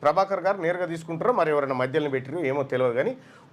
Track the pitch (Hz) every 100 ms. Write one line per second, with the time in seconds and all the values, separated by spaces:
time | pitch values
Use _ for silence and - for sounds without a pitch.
0 | 143 165 190 190 180 202 165 180 175 165
1 | 165 165 214 240 160 147 135 127 131 147
2 | 147 131 131 165 143 143 131 127 127 120
3 | 180 262 - - -